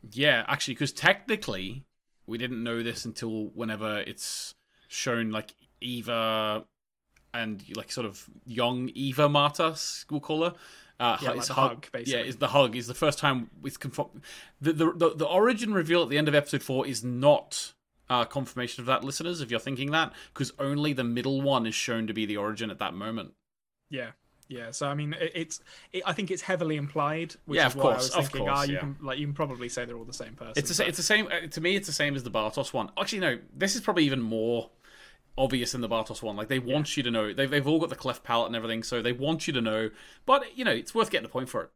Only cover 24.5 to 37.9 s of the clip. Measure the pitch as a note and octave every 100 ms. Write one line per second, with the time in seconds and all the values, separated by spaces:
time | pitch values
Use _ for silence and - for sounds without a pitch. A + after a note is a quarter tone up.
24.5 | B2+ A#2 B2 C#3+ C#3+ D3 D#3 D#3+ E3+ E3
25.5 | - - - - F3+ F#3 F3+ F#3 F#3 -
26.5 | F#3 D#3+ D3+ C#3+ D#3 D3 D#3 E3 - -
27.5 | D#3 C#3 C3+ C3+ A#2 C3 F3 C#3+ C#3 C#3
28.5 | C#3 C#3+ C#3 C#3 C#3 C#3+ C3 D3 C#3+ D3+
29.5 | B2 A#2+ A#2+ A#2+ A#2+ A2+ B2+ A2+ A2+ A2+
30.5 | A2 C#3+ - F3+ D#3+ E3+ G#3+ G#3+ E3+ D#3+
31.5 | - E3+ G3 G3 C#3+ D3 C#3 A#2+ A2 G#2+
32.5 | A2 C3 C3 G2+ - G3 G#3+ F3 A#2+ -
33.5 | - G3 A#3 - F3+ D3 C3 A2+ A2 A2+
34.5 | A#2 - _ - - - - _ - C3
35.5 | C3 A#2+ B2+ A#2 A2+ A2 A2 A#2+ G2+ A2
36.5 | C3 A#2+ C#3+ D3+ - A#2+ A#2 G#2 G2 C#3
37.5 | C#3+ C#3 D#3+ E3